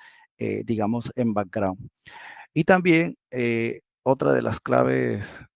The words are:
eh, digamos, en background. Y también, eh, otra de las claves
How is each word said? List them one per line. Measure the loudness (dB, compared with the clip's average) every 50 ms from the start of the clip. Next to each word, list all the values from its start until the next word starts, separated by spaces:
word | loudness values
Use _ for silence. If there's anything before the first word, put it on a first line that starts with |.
| -20 -20 _ _ _ _ _ -8
eh, | -6 -6 -6 -4 -4
digamos, | -4 -2 -2 -2 -2 -2 -4 -6 -6 -4
en | -2 -2 0
background. | 0 -2 -2 -4 -4 -2 -2 -2 -4 -6 -12 -20 _ _ -20 -20 -20 -20 -20 -20 -20 -20 -14 _
Y | -2 0 4
también, | 4 4 4 4 4 4 4 2 0 -6 _ _ _
eh, | -6 -4 -2 0 0 0 -2 -4 -6 -8 _ _ _ _
otra | 2 2 2 2 4 2
de | 2 2
las | 2 -2 -4 -4
claves | -2 0 2 2 4 2 2 0 0 -2 -2 -4 -6 -10 -14 -18 -20 -20 _